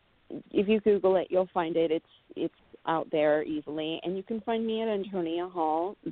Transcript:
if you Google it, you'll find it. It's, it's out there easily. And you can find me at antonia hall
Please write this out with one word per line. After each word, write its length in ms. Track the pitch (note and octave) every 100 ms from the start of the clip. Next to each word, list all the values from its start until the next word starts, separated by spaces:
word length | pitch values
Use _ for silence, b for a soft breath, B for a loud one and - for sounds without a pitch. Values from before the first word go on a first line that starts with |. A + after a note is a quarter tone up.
| _ _ - - -
if 160 | - G3
you 140 | A3
Google 340 | G#3+ G3+ F#3 F#3+
it, 120 | -
you'll 200 | F#3 F#3
find 240 | F#3+ E3 E3
it. 140 | E3
It's, 140 | D#3+ _ _ _ -
it's 180 | E3 _ _ - -
out 200 | D#3+ -
there 320 | D#3 D3+ D3+
easily. 580 | D3+ D3+ C#3+ D3+ D#3 D#3+
And 140 | E3+ F#3+
you 60 |
can 180 | F#3+ A3+
find 240 | A3 A3+ A3+
me 160 | A3
at 80 | A3+
antonia 580 | G3+ F#3+ F#3+ E3 E3+ F3+
hall 480 | F3+ D#3 D#3 F3+ - -